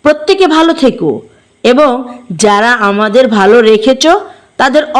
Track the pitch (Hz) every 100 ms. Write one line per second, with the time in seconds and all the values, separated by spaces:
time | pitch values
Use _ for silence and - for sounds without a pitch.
0 | 302 302 - 381 349 311 330 320 262 -
1 | 160 113 - _ _ _ 220 254 294 247
2 | 247 - - 165 208 202 226 240 202 202
3 | 214 233 254 214 196 240 220 214 262 262
4 | 311 370 - - _ - 269 294 302